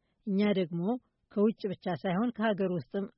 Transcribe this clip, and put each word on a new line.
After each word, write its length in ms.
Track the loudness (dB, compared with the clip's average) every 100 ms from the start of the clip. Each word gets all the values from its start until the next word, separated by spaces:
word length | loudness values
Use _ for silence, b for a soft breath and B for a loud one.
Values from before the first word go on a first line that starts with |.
| _ _ -2
እኛ 140 | 2 2
ደግሞ 280 | 2 0 -2 -2 -2 _ _ _
ከውጭ 280 | 0 2 2 -4
ብቻ 180 | -6 -6 -4
ሳይሆን 360 | -2 0 0
ከሀገር 380 | 0 -2 0 0
ውስጥም 340 | -2 -4 -6 -6